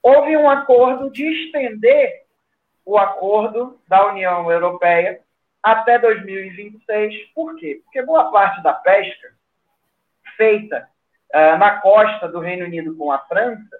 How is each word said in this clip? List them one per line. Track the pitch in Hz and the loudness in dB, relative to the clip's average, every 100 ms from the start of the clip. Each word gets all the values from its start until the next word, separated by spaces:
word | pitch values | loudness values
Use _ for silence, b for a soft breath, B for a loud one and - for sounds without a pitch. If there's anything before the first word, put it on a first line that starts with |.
Houve | 240 285 294 311 | 6 4 4 2
um | 294 | 2
acordo | 277 269 240 254 262 269 | 2 2 4 4 0 -8
de | 220 302 320 | -8 -6 -6
estender | 320 294 247 214 226 294 262 - _ _ _ _ _ _ | -8 -6 -8 0 2 2 0 -4 _ _ _ _ _ _
o | - 208 | -2 0
acordo | 196 196 190 214 220 220 254 _ _ | 0 -4 -2 -2 -2 -6 -8 _ _
da | 190 202 | 2 2
União | 196 185 175 170 | 0 -4 -4 -2
Europeia | 170 175 180 175 170 180 - _ _ _ _ | -2 -2 -2 0 2 -2 -8 _ _ _ _
até | 220 220 233 240 | 0 0 2 2
dois | 226 214 | 2 0
mil | 190 196 | -6 -12
e | 190 | -12
vinte | 180 208 214 | -18 -20 -20
e | - | -8
seis. | 214 214 214 - | -4 -4 -8 -14
Por | - 320 320 | -10 -10 -10
quê? | 311 - | -14 -14
Porque | _ 269 | _ -10
boa | 254 320 - | -2 0 2
parte | 214 196 196 | 2 0 0
da | 160 | -4
pesca | - 180 202 190 - - _ _ _ _ _ _ _ _ _ - - | 0 2 2 0 -14 -20 _ _ _ _ _ _ _ _ _ -20 0
feita, | 220 214 214 123 - _ _ _ _ | 0 0 -4 -12 -12 _ _ _ _
eh, | 147 156 165 | 2 4 4
na | 202 - | 2 2
costa | 190 214 214 - 170 | 4 4 4 -2 -10
do | 170 | -10
Reino | 175 180 | -10 -10
Unido | 175 165 160 160 | -10 -10 -12 -10
com | 147 | -6
a | 135 | -6
França | - 180 240 220 220 | -4 -4 -4 -8 -18